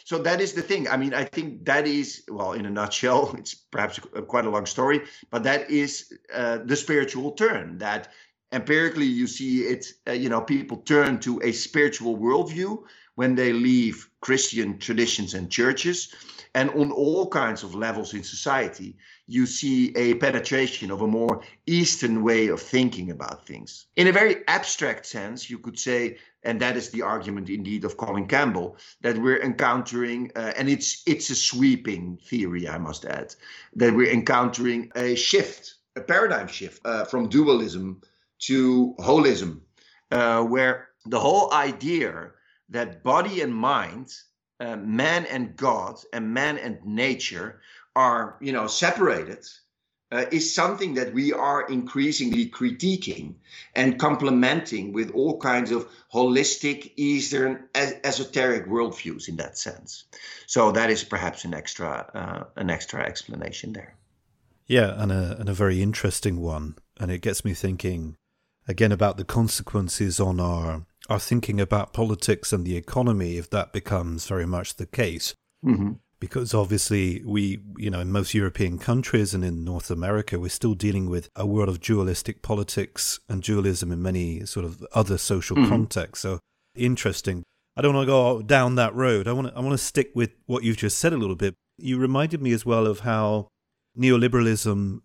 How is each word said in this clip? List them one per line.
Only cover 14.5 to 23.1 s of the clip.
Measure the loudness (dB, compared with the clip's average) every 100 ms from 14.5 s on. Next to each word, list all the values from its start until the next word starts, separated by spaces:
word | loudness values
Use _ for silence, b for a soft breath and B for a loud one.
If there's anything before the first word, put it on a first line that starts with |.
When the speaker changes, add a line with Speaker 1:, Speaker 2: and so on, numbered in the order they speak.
| -2 -4 -4
Speaker 1:
traditions | -2 0 0 0 -4
and | -8 -4
churches. | 0 2 2 -2 -4 -8 B B B B
And | 0 0
on | 2 0
all | 2 2 2 0
kinds | 0 -2 -4
of | -8
levels | -6 -4 -4 -6
in | -10
society, | -10 -6 -2 -2 -2 -6 -16 -16 b b -4
you | 0
see | 0 0 0 2 2 2
a | 2
penetration | 4 2 0 0 0 0 -4 -8
of | -2
a | 0
more | 0 0 -2 B B 0
Eastern | 2 2 0 0 2
way | 4 4 2
of | 0
thinking | 0 2 2 -2 -8